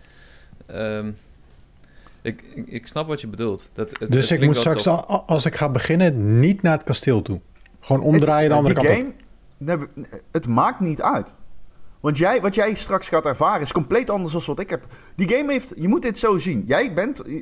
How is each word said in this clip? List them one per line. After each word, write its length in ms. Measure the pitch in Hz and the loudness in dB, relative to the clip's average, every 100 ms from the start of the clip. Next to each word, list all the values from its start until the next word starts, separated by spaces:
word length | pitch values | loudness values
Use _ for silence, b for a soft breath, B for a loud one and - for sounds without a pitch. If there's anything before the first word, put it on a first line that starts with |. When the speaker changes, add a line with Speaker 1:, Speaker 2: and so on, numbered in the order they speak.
| b b b b b - - | b b b b b -20 -14
Speaker 1:
ehm, 460 | - 110 107 107 104 - - - - - _ b b b b | -8 -6 -6 -8 -12 -18 -20 -20 -20 -20 _ b b b b
ik, 220 | - 113 - - | -10 -10 -12 -16
ik, 120 | - | -14
ik 200 | 120 - | -12 -10
snap 200 | 151 156 | -8 -6
wat 140 | 147 | -6
je 60 | 110 | -8
bedoelt. 420 | 101 113 95 - | -8 -6 -6 -10
Dat, 160 | - 110 - | -10 -8 -8
het, 120 | 117 | 0
Speaker 2:
Dus 180 | 127 123 | 2 2
Speaker 1:
het 100 | 156 | 2
Speaker 2:
ik 60 | 143 | 4
moet 100 | 135 | 4
Speaker 1:
klinkt 80 | 165 151 | 2 2
wel 0 | |
Speaker 2:
straks, 80 | |
Speaker 1:
tof. 260 | 185 170 - | 2 0 0
Speaker 2:
a-, 40 | |
a-, 100 | 202 - | -4 0
als 200 | 156 160 | 0 0
ik 100 | - | 0
ga 140 | 147 | 0
beginnen, 680 | 123 - 170 180 131 104 113 | 0 0 4 4 4 4 6
niet 220 | 156 196 | 6 4
naar 120 | 175 | 2
het 100 | 156 | 2
kasteel 380 | - 127 - 113 | 0 -2 2 2
toe. 180 | - 92 - - - - | 0 -6 -10 -20 -20 -14
Gewoon 220 | - 135 | 0 2
omdraaien, 400 | 151 156 151 151 | 4 4 6 4
Speaker 3:
Het, 80 | 151 | 4
Speaker 2:
de 60 | 147 | 4
andere 180 | 143 - | 4 4
Speaker 3:
die 80 | |
Speaker 2:
kant 140 | 143 214 269 | 4 2 0
op. 80 | - - - - - 143 | -10 -20 -20 -20 -12 -4
Speaker 3:
game, 200 | 170 139 | -4 -6
nee, 140 | - 127 - - | -12 -16 -18 -8
het 160 | 165 120 | -6 0
maakt 320 | 117 196 254 | 2 2 0
niet 220 | 180 151 | -2 -2
uit. 340 | - 120 98 - - - - b b b | -2 -2 -4 -12 -16 -14 -16 b b b
Want 180 | 147 143 | -4 0
jij, 240 | 175 247 | 2 2
wat 140 | 190 202 | 0 0
jij 180 | 214 208 | 0 -2
straks 340 | - 190 - | -2 -4 0
gaat 160 | 160 151 | 0 0
ervaren 360 | 123 160 202 | 0 0 0
is 100 | 139 | -2
compleet 380 | 180 - 220 262 | -2 0 0 0
anders 240 | 208 170 | -2 -4
dan 80 | 165 156 | -4 -4
wat 140 | 143 | -6
ik 100 | 202 | -6
heb. 160 | 170 - B B - | -8 -10 B B -4
Die 140 | 175 | 0
game 220 | 247 294 | 0 0
heeft, 220 | 269 - - | -2 -4 -4
je 100 | 175 | 0
moet 140 | 320 | 0
dit 160 | 247 - | 0 0
zo 200 | 226 190 | 0 0
zien. 260 | 165 123 98 | 0 -4 0
Jij 280 | 147 262 | 0 0
bent 340 | 170 214 - - 147 | -2 -4 -6 -10 -12